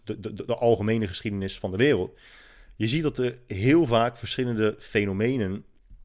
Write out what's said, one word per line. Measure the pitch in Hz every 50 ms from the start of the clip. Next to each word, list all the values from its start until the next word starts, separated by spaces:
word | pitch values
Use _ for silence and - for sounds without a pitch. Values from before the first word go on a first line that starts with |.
| -
de, | - 107 117
de, | - 110 104
de, | - -
de | - 117
algemene | - 123 117 117 - 104 107 113 113 110
geschiedenis | 92 - - - 110 101 98 98 95 - -
van | - 95
de | 92
wereld. | 98 127 151 127 90 92 - - _ - - - - - - - - - - -
Je | - 107
ziet | 113 131 165 156
dat | 143 -
er | - 127 120 113 - -
heel | - 107 95 107 131 151 170 165
vaak | 120 117 113 117 120 117
verschillende | - - - - - 127 123 117 107 110 107 -
fenomenen, | - - - - 107 104 101 95 98 110 123 135 127 101 92 98 101 - - _ _ _ - - -